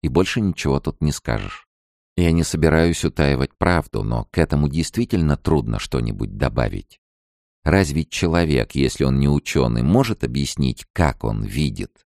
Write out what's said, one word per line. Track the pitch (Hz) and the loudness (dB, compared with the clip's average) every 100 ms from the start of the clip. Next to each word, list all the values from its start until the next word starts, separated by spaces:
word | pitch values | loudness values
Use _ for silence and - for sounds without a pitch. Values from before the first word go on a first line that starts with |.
И | 80 | 0
больше | 69 92 - | 0 0 0
ничего | 104 - - 67 | 0 0 0 0
тут | - - | -2 -2
не | 76 | -2
скажешь. | 69 - 55 50 - _ _ _ _ _ - | -2 -4 -4 -6 -14 _ _ _ _ _ 0
Я | 87 | 2
не | 82 | 4
собираюсь | 80 80 80 80 85 82 | 2 2 4 4 2 2
утаивать | 80 - 71 67 67 _ | -4 0 0 2 -2 _
правду, | - 87 - 53 | 0 0 -2 -6
но | 52 58 55 | -4 -4 -4
к | - | 0
этому | 80 73 73 | 2 2 0
действительно | 73 80 - 120 101 80 71 | 0 -4 -2 -2 0 2 0
трудно | - 76 57 53 | 2 0 0 -6
что-нибудь | - 65 57 50 52 50 | -4 -4 -4 -6 -8 -4
добавить. | 62 55 57 50 - _ _ _ _ _ _ _ | -2 0 -2 -4 -12 _ _ _ _ _ _ _
Разве | - 92 90 73 78 | 0 2 2 0 -4
человек, | - 87 82 82 67 55 | -2 0 2 2 2 0
если | 69 65 - | 0 0 0
он | 67 67 | 0 2
не | 69 | 2
ученый, | 71 - - 62 57 | 2 0 0 0 0
может | 64 107 120 110 | 2 2 2 -2
объяснить, | 62 62 69 - 67 58 - | -4 -4 -6 -2 -2 -4 -12
как | - 80 - | -2 0 0
он | 57 53 | -4 -4
видит | 52 52 76 - - _ _ | -6 -2 -4 -4 -12 _ _